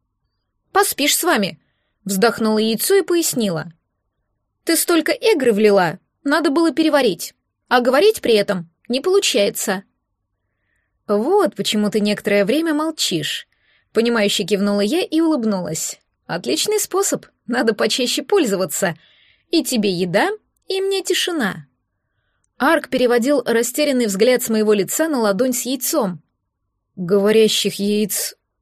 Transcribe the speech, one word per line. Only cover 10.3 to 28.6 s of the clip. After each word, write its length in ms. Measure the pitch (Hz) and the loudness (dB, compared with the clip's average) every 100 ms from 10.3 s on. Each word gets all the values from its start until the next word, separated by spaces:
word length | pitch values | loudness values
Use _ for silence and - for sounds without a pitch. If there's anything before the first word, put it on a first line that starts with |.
| _ _ _ _ _ _ _ - | _ _ _ _ _ _ _ -4
«Вот 480 | 208 254 415 349 - | -2 2 2 2 -2
почему 340 | - 214 208 | -4 0 0
ты 80 | 220 | 0
некоторое 460 | 208 196 208 202 | 0 -2 0 2
время 300 | 196 285 330 | 2 0 0
молчишь», 720 | 302 320 311 - 170 143 - - _ _ _ _ | 0 -2 -4 -4 -4 -4 -8 -12 _ _ _ _
понимающе 520 | - 233 233 208 - | -2 0 2 0 0
кивнула 380 | 180 202 202 202 | -2 0 0 0
я 200 | 208 320 | 0 0
и 180 | - 311 | -2 0
улыбнулась. 800 | 330 302 220 196 175 160 - - _ _ - | 0 0 0 -2 -4 -8 -8 -12 _ _ -10
«Отличный 520 | 165 233 311 - 427 | -8 -4 -4 -2 -2
способ, 480 | - 370 392 - - _ - | -2 -2 -2 -4 -8 _ -6
надо 260 | 247 233 | -2 0
почаще 480 | 214 226 - 247 294 | 0 -2 -2 -2 -4
пользоваться. 720 | 277 403 269 190 185 - 185 151 _ _ _ _ _ | 0 0 2 0 -4 -2 -4 -4 _ _ _ _ _
И 160 | 339 | -2
тебе 260 | 254 247 208 | 0 0 0
еда, 400 | 175 185 190 339 427 _ _ _ | -2 -2 0 -2 -4 _ _ _
и 120 | 381 | -4
мне 220 | 392 392 | -2 -4
тишина». 640 | 359 349 - 330 202 156 - _ _ _ _ _ _ _ _ _ | -2 -2 -2 -4 -4 -6 -14 _ _ _ _ _ _ _ _ _
Арк 320 | 269 311 - | 0 0 0
переводил 540 | 254 247 240 240 294 | 0 2 2 2 0
растерянный 600 | - 226 240 - 294 254 226 | 0 -2 -2 0 0 0 0
взгляд 340 | 190 247 247 | 2 2 2
с 80 | 233 | 0
моего 240 | 220 214 | 0 2
лица 360 | 214 180 - 320 | 2 0 -2 -2
на 100 | 269 | 0
ладонь 340 | 214 196 262 | 0 2 0
с 100 | 247 | -2
яйцом. 600 | 240 285 - 320 202 165 _ _ _ _ _ _ _ | -4 -6 -2 -2 -2 -4 _ _ _ _ _ _ _
«Говорящих 800 | - 175 202 202 220 214 - 202 - | -10 0 2 4 4 4 2 -4 -4
яиц 560 | 202 208 214 - - - _ _ | -2 0 -2 -4 -8 -10 _ _